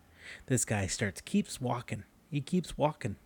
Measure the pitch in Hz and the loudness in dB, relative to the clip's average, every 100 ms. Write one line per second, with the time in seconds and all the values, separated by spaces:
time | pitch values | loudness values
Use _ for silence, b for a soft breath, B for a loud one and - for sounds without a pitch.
0 | - B B B B 127 - 104 92 - | -20 B B B B 2 2 0 0 0
1 | 101 - - 202 202 - 123 127 - 104 | 0 -2 0 2 2 -2 -2 -2 -4 -8
2 | - - - 147 - 180 - - 147 - | -8 -20 -6 -6 0 0 0 2 0 2
3 | 110 98 | -4 -6